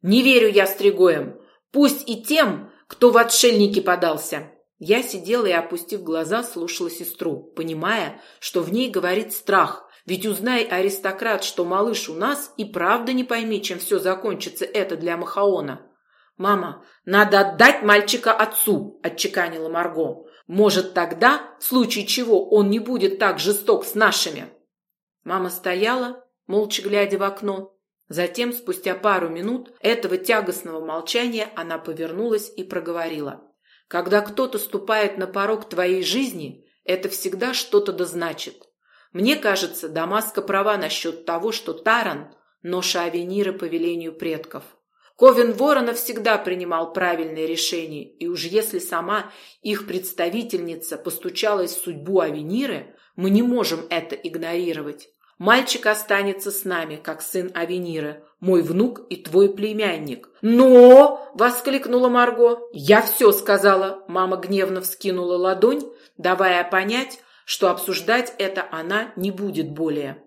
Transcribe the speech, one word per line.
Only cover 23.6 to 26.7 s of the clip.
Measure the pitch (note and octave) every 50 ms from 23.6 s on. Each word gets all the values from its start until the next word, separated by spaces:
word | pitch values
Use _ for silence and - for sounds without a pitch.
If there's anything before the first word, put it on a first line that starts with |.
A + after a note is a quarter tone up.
| - - A3 - -
с | - -
нашими». | G#3 A3 G3 - - - F3 D3+ C#3+ D3+ - _ _ _ _ _ _ _ _ _ _ _ _ _ _ _
Мама | D#3+ F3 F#3+ F3+ F3+
стояла, | F3+ - - F#3+ F3+ F#3 G#3 A3+ B3 C4 B3 A#3+ B3 - _ _ _ _ _ -
молча | F#3+ G#3 G#3+ G#3+